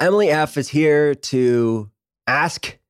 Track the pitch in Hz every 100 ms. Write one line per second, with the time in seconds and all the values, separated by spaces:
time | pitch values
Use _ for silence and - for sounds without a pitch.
0 | 175 208 196 151 151 147 131 151 156 147
1 | 147 139 - 131 123 120 117 113 107 _
2 | _ _ - 165 165 - - - _